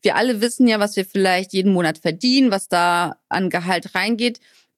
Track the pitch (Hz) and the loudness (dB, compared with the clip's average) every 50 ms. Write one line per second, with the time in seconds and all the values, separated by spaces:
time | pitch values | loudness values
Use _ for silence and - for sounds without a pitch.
0 | - 202 - - 220 254 240 208 220 240 - - 254 240 220 214 202 208 208 202 | -2 0 0 2 0 0 0 -2 -2 -4 2 2 2 4 4 2 0 0 -2 -4
1 | 190 - - 202 190 185 180 180 190 185 - 190 185 202 190 180 175 156 160 - | -6 -4 -2 0 2 2 2 0 -2 -4 -4 0 2 2 2 2 0 0 -2 -2
2 | _ 175 160 170 - 247 254 277 269 247 196 190 - - - 175 175 175 175 175 | _ -4 -4 -2 -2 0 2 2 2 2 0 -2 -4 -2 0 0 2 2 2 0
3 | 175 160 - - _ _ - - 190 180 160 180 170 180 185 170 175 185 - 185 | -2 -4 -6 -12 _ _ -4 -4 -2 -2 -2 -4 -2 -2 -4 -4 -4 -6 -6 -4
4 | 190 214 233 214 240 247 240 - _ _ _ _ _ _ _ | -2 -2 -2 -2 -2 -4 -4 -6 _ _ _ _ _ _ _